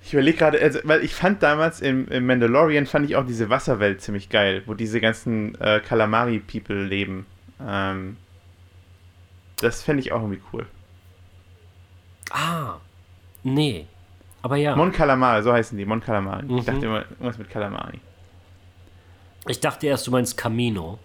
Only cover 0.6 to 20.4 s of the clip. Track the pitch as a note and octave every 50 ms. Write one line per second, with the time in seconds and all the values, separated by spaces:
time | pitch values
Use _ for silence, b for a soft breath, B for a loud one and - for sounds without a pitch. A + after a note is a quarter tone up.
0.6 | - D#3 C3 - - D3 D#3 D#3 - D3 - - F3 F#3 G#3 - - D3 D3 D3+
1.6 | D#3+ E3 D#3+ - - C3+ C3 C3 C3 - - B2+ B2 B2+ B2+ B2+ A#2 A#2 A#2+ C#3+
2.6 | E3 D#3+ D3+ D3 C#3+ - - D3 D3 C#3+ - C#3+ C3+ B2+ A#2+ A2+ A#2 G2+ B2 C3+
3.6 | - - B2+ G2 G#2 G2+ G2 F#2+ - - G#2 G2 F#2+ - - A2 G2+ G2 F#2+ G2
4.6 | G2 A2 G#2+ G#2 A#2 G#2+ G#2+ A#2 G#2+ A2 A2+ - - B2 A2+ A2 G#2+ G#2+ - -
5.6 | - G#2+ G#2+ G#2+ - - A#2+ A2+ A2 G#2+ A2 A2+ B2 A#2+ A#2 G#2+ G2+ - - A2+
6.6 | G2 - G2+ G2+ G2 F#2+ G2 G2 G2 F#2+ F#2+ F#2+ G2+ - - - - - - -
7.6 | C#3 A2 G2+ G2 G2 F#2+ G2 F#2+ F#2 F#2+ A2+ - - _ - - _ - - _
8.6 | - _ _ - - - - _ - - _ - - _ - - _ - - -
9.6 | - A#2 - - - - D3+ C#3 B2+ - - A#2 A2+ G#2 F#2+ F#2 - - - A#2
10.6 | - - - - - _ - - _ - - _ - - - - _ _ - _
11.6 | - - _ - - _ - - _ - - _ - - - - D3 E3 E3+ E3
12.6 | D3 - F2+ D#2+ - - _ - - _ - - _ - _ - - C3 C3 C#3+
13.6 | D3+ C#3+ G#2+ E2 D2 - - - - _ - - - - - _ - - C#3 C#3+
14.6 | D3 D3 C3+ C#3 E3 F#3 F#3 - D#3 C#3+ C3+ B2+ B2+ B2 A#2 G#2+ G#2+ A#2+ A#2+ A#2+
15.6 | A2+ - A#2 G2+ G2 G2+ G#2+ A2+ - - A2+ G2+ G2 F#2+ G2 G2 C#3 C3+ B2 B2
16.6 | A2+ A#2 B2 C#3 C#3+ A2 A2 G#2+ - - - - B2 B2 A2+ A2 G#2 - - A2
17.6 | G#2 G2+ G2+ - - - - - - - - - - - _ - _ _ - -
18.6 | - - _ - - - b b b b b b b b b - - - B2 -
19.6 | - - - - - C#3+ C#3 B2 - B2+ B2 B2+ B2 A#2 - -